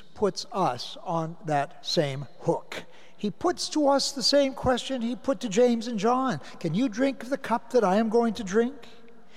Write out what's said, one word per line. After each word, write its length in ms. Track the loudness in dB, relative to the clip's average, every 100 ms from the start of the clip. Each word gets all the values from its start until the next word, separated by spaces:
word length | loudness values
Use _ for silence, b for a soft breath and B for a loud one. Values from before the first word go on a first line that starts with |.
| -10
puts 320 | 0 0 0 -4
us 440 | 0 0 0 -8 -10
on 340 | -4 -2 -2 -6
that 400 | 0 0 0 -6
same 440 | -2 2 2 -2 -10 -6
hook. 420 | -2 -2 -4 -12 -12 B B B
He 140 | -6
puts 360 | -2 -2 -2 -2
to 180 | 2 4
us 240 | 4 2
the 100 | 0
same 320 | 4 4 4
question 480 | 2 0 0 0 -2
he 140 | -2 -2
put 240 | -2 -2
to 100 | 0
James 380 | 4 6 4 0
and 100 | 0
John. 420 | 2 2 2 -2 B B
"Can 160 | -2 2
you 120 | 0
drink 360 | 2 0 0
of 80 | -4
the 60 | -4
cup 340 | 0 -2 2
that 120 | 4
I 120 | 6 4
am 140 | 4
going 260 | 4 2 0
to 80 |
drink?" 440 | 0 2 2 -2 -14 -16 -16 -16 -16